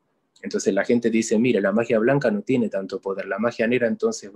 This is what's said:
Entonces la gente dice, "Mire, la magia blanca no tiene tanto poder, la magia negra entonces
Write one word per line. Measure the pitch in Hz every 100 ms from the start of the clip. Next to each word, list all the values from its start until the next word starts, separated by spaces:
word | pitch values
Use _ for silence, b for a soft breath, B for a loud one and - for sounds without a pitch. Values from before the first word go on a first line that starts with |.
| _ _ _ _
Entonces | 101 101 110
la | 98
gente | 95 120 117
dice, | 113 110 107
"Mire, | 123 107
la | 98
magia | 107 117 113
blanca | 113 143 120
no | 104
tiene | - 127 107
tanto | 98 92 95
poder, | 98 95 92
la | 98
magia | 117 - 113
negra | 123 117
entonces | 107 113 110 101